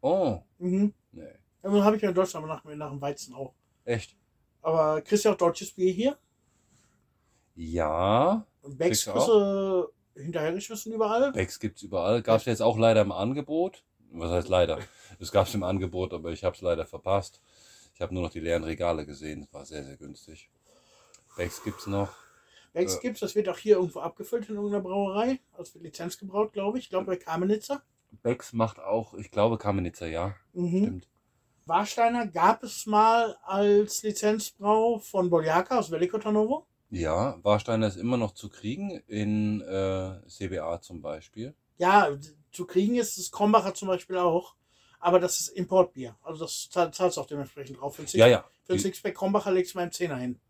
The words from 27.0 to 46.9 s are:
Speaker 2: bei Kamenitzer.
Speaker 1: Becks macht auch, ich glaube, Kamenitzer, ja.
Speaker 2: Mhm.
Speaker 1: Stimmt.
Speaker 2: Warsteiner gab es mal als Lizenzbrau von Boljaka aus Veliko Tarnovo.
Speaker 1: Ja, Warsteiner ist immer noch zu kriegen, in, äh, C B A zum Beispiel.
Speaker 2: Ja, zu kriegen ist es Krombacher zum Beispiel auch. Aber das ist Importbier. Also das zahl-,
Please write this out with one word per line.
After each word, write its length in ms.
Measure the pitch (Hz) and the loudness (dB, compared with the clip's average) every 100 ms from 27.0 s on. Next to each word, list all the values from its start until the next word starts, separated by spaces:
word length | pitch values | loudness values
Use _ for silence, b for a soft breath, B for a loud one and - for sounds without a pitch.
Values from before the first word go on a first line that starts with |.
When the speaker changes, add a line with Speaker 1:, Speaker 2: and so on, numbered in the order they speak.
| 190 | -4
Speaker 2:
bei 100 | 180 | -6
Kamenitzer. 680 | - 165 185 214 - 285 _ _ _ - | -4 -2 0 0 -2 -8 _ _ _ -6
Speaker 1:
Becks 300 | 117 123 - | -4 -4 -4
macht 260 | 113 113 - | -2 -2 -2
auch, 360 | - 110 113 | -4 -4 -4
ich 160 | 90 107 | -12 -6
glaube, 280 | - 110 113 | 2 2 2
Kamenitzer, 480 | 104 98 87 - 85 | 0 0 -2 -6 -8
ja. 280 | 80 92 98 _ | -4 -6 -8 _
Speaker 2:
Mhm. 260 | 180 175 185 | -4 0 2
Speaker 1:
Stimmt. 260 | 208 90 - _ _ _ _ _ - | 0 -2 -12 _ _ _ _ _ -2
Speaker 2:
Warsteiner 600 | 170 208 - 233 240 220 | -2 0 2 2 2 -4
gab 360 | 165 175 226 | 4 4 4
es 240 | 233 - - | -2 -12 0
mal 500 | 208 220 233 226 - | 4 6 6 2 -4
als 600 | - 190 208 202 208 - | -4 0 4 4 2 -2
Lizenzbrau 960 | 214 208 214 220 208 _ 202 220 226 226 | -6 -2 0 0 -4 _ 2 4 4 0
von 320 | - 196 180 | -2 0 4
Boljaka 480 | 170 160 160 180 254 | 4 6 2 4 0
aus 120 | 160 | 0
Veliko 280 | 160 180 214 | 0 0 0
Tarnovo. 480 | 214 214 220 302 _ _ _ | 0 2 2 0 _ _ _
Speaker 1:
Ja, 520 | 90 80 82 127 85 | -2 0 2 0 0
Warsteiner 440 | 101 104 - 113 110 | 2 2 2 0 0
ist 80 | 90 | -2
immer 200 | 110 123 | -2 0
noch 160 | 107 | -2
zu 140 | - 104 | -6 -18
kriegen, 420 | - 104 143 202 180 _ | -10 -8 -6 -8 -10 _
in, 520 | 107 104 107 104 107 | -4 0 0 0 -2
äh, 580 | 92 95 95 95 95 95 - | -4 -2 -2 -2 -4 -10 -18
C 200 | - 95 | -10 -8
B 100 | 87 | -6
A 200 | 80 87 | -6 -6
zum 200 | - 87 | -8 -14
Beispiel. 540 | 73 78 - - 120 - _ _ | -10 -12 -14 -14 -14 -14 _ _
Speaker 2:
Ja, 300 | 180 202 170 143 - _ _ | 4 6 4 -2 -12 _ _
zu 140 | - 180 | -12 -2
kriegen 300 | 180 208 247 | 0 2 0
ist 200 | 233 - | -2 -6
es 140 | 180 | -10
Krombacher 420 | - 208 220 190 | 0 4 4 2
zum 140 | 185 190 | -6 -4
Beispiel 300 | 185 - 185 | -4 -4 0
auch. 360 | 180 165 180 _ b b b b | 2 2 -2 _ b b b b
Aber 180 | 175 180 | 4 4
das 200 | 175 - | 4 -2
ist 80 | - | -6
Importbier. 680 | - 180 185 180 - 123 110 | -8 2 4 4 0 -14 -14
Also 220 | - 156 | -16 -12
das 240 | 156 - - | -10 -10 -6
zahl-, 220 | 185 165 | 0 0